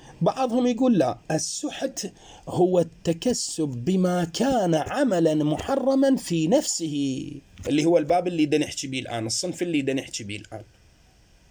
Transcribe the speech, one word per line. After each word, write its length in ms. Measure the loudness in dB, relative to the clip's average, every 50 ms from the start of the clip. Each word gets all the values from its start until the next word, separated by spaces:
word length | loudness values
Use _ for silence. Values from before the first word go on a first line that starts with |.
| -20 -20 -6 0
بعضهم 460 | 0 0 2 0 -2 0 2 2 2
يقول: 320 | 2 2 4 4 4 6 4
"لا، 200 | 4 2 0 -4 -4 -4
السحت 760 | -2 -2 -2 -4 -6 -6 -8 -8 -6 -4 -6 -6 -6 -8 -10 -10 -12 -16 -20 -20 -20 -16 -12 -6
هو 300 | 0 2 2 4 4 2
التكسب 920 | 2 0 -6 -6 -4 -4 -4 0 -2 -2 -2 -2 -4 -6 -4 -4 -4 -4
بما 560 | -4 -4 -2 0 2 2 2 2 2 0 -2
كان 500 | -4 -2 -2 0 2 2 2 2 2 2
عملا 600 | 0 0 -2 -2 0 0 2 2 4 4 4 4
محرما 800 | 2 2 0 0 -2 -2 -2 -2 0 0 2 2 4 4 4 2
في 320 | 2 0 -2 0 0 2 4
نفسه"، 840 | 2 2 2 0 -4 -4 -4 -4 -2 -2 -2 -2 -4 -4 -8 -10 -12 -14 -16 _ -20 -10 -4 -2
اللي 160 | 0 2 4
هو 140 | 4 4 4
الباب 280 | 4 4 2 2 2
اللي 180 | 0 0 0 2
دا 120 | 2 2 0
نحكي 280 | 0 -2 -6 -8 -8
بيه 140 | -6 -6 -6
الآن، 260 | -6 -6 -6 -4 -4
الصنف 360 | -4 -4 -4 -4 -6 -4 -4
اللي 200 | -4 -2 -2 0
دا 100 | 0 0
نحكي 320 | -2 -2 -4 -6 -10 -10 -10
بيه 120 | -10 -10
الآن. 260 | -12 -12 -14 -16 -16 -16 -18 _ _ _ _ _ _ _ _ _ _ _ _ _ _ _ _